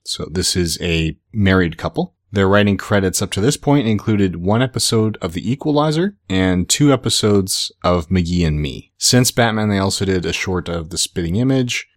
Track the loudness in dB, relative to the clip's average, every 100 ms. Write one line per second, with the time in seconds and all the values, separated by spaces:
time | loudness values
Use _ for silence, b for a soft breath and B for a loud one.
0 | -12 -10 -6 -4 -2 0 -2 -2 -2 0
1 | -2 -4 _ 0 4 4 2 -2 -6 -4
2 | -6 _ _ 0 4 4 4 0 0 0
3 | 0 -2 -4 -2 0 0 2 2 2 0
4 | 0 2 2 0 0 0 0 -2 0 2
5 | 0 -2 -6 -6 -4 -4 0 0 2 0
6 | -2 -4 -4 0 2 0 0 2 4 2
7 | 0 0 2 2 2 -4 -6 -4 -2 0
8 | 0 0 0 0 0 0 -4 -8 -16 -4
9 | 2 2 2 2 0 0 0 0 0 0
10 | 0 0 -2 -4 -4 -4 -4 -6 -6 -6
11 | -6 -4 -2 0 0 0 0 -4 -10